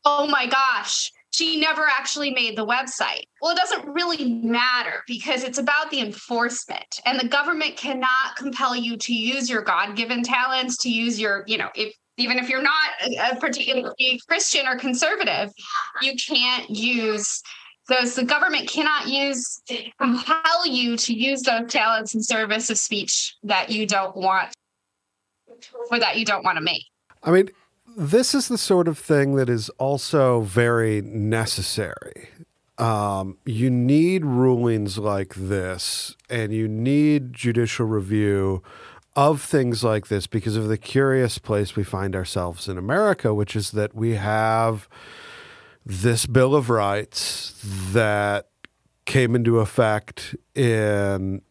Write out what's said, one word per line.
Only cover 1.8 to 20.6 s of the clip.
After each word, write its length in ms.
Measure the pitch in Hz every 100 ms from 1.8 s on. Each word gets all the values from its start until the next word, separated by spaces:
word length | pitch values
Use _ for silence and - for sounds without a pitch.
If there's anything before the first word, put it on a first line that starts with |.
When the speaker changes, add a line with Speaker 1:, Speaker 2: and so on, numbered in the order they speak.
| 302
Speaker 1:
actually 420 | 269 269 294 285
made 260 | 254 233 214
the 100 | 214
website." 580 | 247 254 - 175 80 - _
Well, 100 | 311
it 60 | 349
doesn't 300 | 370 415 294
really 440 | 285 349 320 262 233
matter, 600 | 226 233 247 247 233 - -
because 360 | 240 262 262
it's 140 | 262 269
about 320 | 262 294 311
the 100 | 294
enforcement, 1000 | 220 208 - 240 240 247 - - - - -
and 120 | 262
the 80 | 240
government 500 | - 294 330 311 -
cannot 580 | 262 254 262 254 262 -
compel 400 | 269 240 254 247
you 200 | 233 233
to 160 | -
use 360 | 233 226 269 247
your 140 | 233
God-given 580 | 214 175 202 208 226 240
talents, 560 | 240 254 254 262 254 247
to 60 | 254
use 300 | 226 233 214
your, 240 | 214 196 208
you 100 | 220
know, 120 | -
if, 220 | - 214 214 _ -
even 200 | 240 247
if 100 | 247
you're 140 | 262
not 280 | 277 311 302 -
a, 280 | 190 226 226
a 40 | 254
particularly 840 | 311 269 - 262 247 - 262 254 -
Christian 400 | 339 - 320 269
or 100 | 254
conservative, 760 | 262 247 320 415 302 151 202 - - - - -
you 100 | 262 262
can't 540 | - 285 240 247 -
use 720 | 214 233 247 220 214 208 - - - - _ -
those. 260 | 254 254
The 100 | 247
government 460 | 247 302 359 294 -
cannot 380 | - 302 294 254
use, 540 | 269 277 262 247 - - 240 - _
compel 680 | 262 247 - 320 320 339